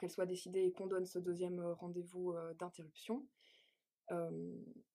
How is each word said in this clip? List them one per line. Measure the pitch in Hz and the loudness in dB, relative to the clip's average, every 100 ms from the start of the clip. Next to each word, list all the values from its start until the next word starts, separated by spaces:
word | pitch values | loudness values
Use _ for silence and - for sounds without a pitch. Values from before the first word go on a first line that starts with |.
qu'elle | 175 | -4
soit | - 185 | 2 2
décidée | 180 185 190 | 2 0 6
et | 185 | 6
qu'on | 180 190 | 4 2
donne | 185 185 | 2 2
ce | 180 | 0
deuxième, | 175 175 180 180 | 0 2 2 0
euh, | 175 | 0
rendez-vous, | 170 175 175 175 180 180 | -2 -2 -4 -4 -2 0
euh, | 170 165 | 0 -2
d'interruption. | 165 175 - 156 - - 165 - _ - - _ _ _ _ - | -4 -6 -6 -14 -12 -2 -2 -2 _ -20 -20 _ _ _ _ -4
Euh, | 175 165 165 170 170 - - - | -2 0 -2 -4 -6 -10 -14 -20